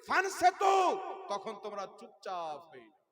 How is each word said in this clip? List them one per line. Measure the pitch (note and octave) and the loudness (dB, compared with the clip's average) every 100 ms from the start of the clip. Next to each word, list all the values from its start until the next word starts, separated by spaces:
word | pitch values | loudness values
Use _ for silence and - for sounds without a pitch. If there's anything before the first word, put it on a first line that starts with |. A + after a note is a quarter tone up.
| - | 2
ফানসিতু, | D4+ F#4+ - F4+ F#4+ G4 G4 F4+ F#4 - - - | 0 0 4 4 6 4 6 4 0 -6 -10 -8
তখন | G3+ G#3+ G#3 | -8 -8 -10
তোমরা | G#3 G3+ F#3+ - | -10 -10 -12 -14
চুপচাপ | A#3 _ G#3 F#3 D#3+ C#3+ C#3 | -20 _ -10 -8 -8 -10 -16
হয়ে | C3 A2 | -20 -20
যাও। | _ _ | _ _